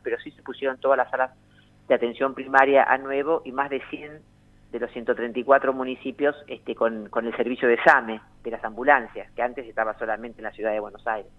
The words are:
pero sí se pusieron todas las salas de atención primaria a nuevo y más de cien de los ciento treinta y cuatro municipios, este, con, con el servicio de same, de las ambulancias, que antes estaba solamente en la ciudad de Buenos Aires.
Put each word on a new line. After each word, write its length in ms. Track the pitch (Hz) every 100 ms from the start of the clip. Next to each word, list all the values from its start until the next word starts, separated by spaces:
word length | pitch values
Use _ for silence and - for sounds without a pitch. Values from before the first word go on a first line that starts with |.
pero 160 | - 117
sí 100 | 151
se 140 | -
pusieron 340 | - 123 135 127
todas 200 | 135 131
las 120 | 127
salas 220 | 127 131 _ _ _ _ _ -
de 80 | 123
atención 400 | 120 113 135 131
primaria 480 | 135 135 135 135
a 160 | - 131
nuevo 420 | 135 139 143 165
y 80 | -
más 200 | 131 139
de 100 | 135 -
cien 320 | 156 147 156 - _ _ _ -
de 80 | 120
los 120 | 117
ciento 240 | 127 117 123
treinta 240 | 120 120
y 40 |
cuatro 300 | 120 139 135
municipios, 640 | 131 131 127 135 120 143 143 -
este, 300 | 123 - 113
con, 340 | 113 113 104
con 160 | 117 117
el 100 | -
servicio 320 | 117 127 123
de 120 | 117
same, 380 | 170 143 113 110 - -
de 80 | 117
las 120 | 113
ambulancias, 680 | 110 107 135 139 113 104 92
que 100 | -
antes 260 | 123 123 117
estaba 300 | 107 110 107
solamente 440 | 110 107 117 113
en 20 |
la 80 | 110
ciudad 220 | - 107
de 60 | 107
Buenos 280 | 104 101 120
Aires. 240 | 110 98